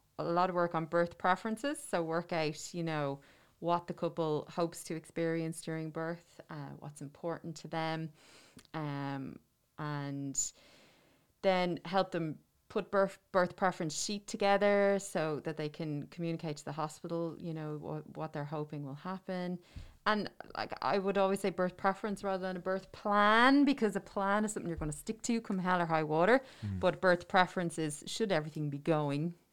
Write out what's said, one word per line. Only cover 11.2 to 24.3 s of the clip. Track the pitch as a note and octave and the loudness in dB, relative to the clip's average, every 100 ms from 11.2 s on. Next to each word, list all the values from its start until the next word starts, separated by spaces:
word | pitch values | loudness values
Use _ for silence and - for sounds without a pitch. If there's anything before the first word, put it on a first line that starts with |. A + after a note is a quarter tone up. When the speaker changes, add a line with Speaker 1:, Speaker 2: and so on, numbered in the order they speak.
| _ _ | _ _
Speaker 1:
then | F#3+ F#3 F3+ E3 - | 2 2 2 -2 -2
help | F#3+ F#3 | 0 0
them | F3 D#3+ D3 _ _ - | 0 -4 -6 _ _ -8
put | A3 F#3+ | -6 0
birth, | G3+ G3 - _ | 2 2 0 _
birth | F#3+ F3+ - | 2 2 2
preference | F#3+ F3 E3 - | 0 2 -2 -2
sheet | - G#3 - | -4 -4 -6
together | G#3+ G3 G3+ G3+ G3+ G3+ G3+ | 0 4 6 6 6 6 4
so | - F3+ D#3 D3 E3 | 0 -2 0 0 -4
that | D#3 | -4
they | D3+ | -6
can | D3+ D#3+ D3 - | -4 -4 -4 -6
communicate | - E3+ E3 E3 D3 | -6 -4 -2 -4 -6
to | - | -8
the | |
hospital, | D3+ D3+ - E3+ E3+ E3 - | -4 -6 -6 -6 -4 -4 -6
you | E3+ | -8
know, | D#3+ D3+ D3+ | -6 -6 -6
wha-, | D3+ D3+ D3+ - | -6 -8 -8 -10
what | D#3 | -8
they're | D#3 | -6
hoping | C#3+ D#3 D3+ D3+ C#3+ | -6 -6 -6 -8 -8
will | C#3+ | -8
happen. | F#3 F#3 - F#3 F3+ F3 - - - - - | -8 -10 -6 -6 -4 -6 -10 -18 -18 -6 0
And, | G#3+ F#3 - - - | 0 -2 -10 -12 -8
like, | G#2+ - | -8 -4
I | B2+ G3 | 0 0
would | F#3+ G3 | 2 2
always | F#3+ G3 | 2 2
say | G#3+ | 0
birth | F3+ F3+ F3+ | 0 -2 0
preference | G3 F#3+ A3 G3+ | 0 0 -2 -4
rather | G3+ F#3+ F#3 | -4 -4 -4
than | F#3 | -6
a | |
birth | F3 F#3+ - | -4 -4 -6
plan, | - G#3+ G#3 G#3 A3 B3 C#4 C#4+ | -8 2 4 6 8 8 8 6
because | C#4 G#3+ G3 | 4 2 0
a | |
plan | - - G3 | -4 -2 0